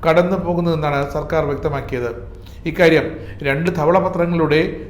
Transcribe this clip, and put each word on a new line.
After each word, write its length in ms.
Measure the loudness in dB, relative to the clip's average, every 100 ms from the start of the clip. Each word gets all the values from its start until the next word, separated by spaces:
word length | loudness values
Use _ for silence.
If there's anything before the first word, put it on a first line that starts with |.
| 4
കടന്നു 320 | 4 4 0 0
പോകുന്നതെന്നാണ് 560 | 0 0 0 0 0 -2 -4
സർക്കാർ 260 | -2 0 0
വ്യക്തമാക്കിയത്. 600 | -2 -2 -4 -4 -4 -4 -6 -12 -16 -18 -10 -8
ഇക്കാര്യം 340 | 4 6 6 2 -8 -12 -6 -2
രണ്ട് 180 | 0 0 0
ധവളപത്രങ്ങളിലൂടെ 800 | 2 4 2 0 0 2 2 2 0 -4 -12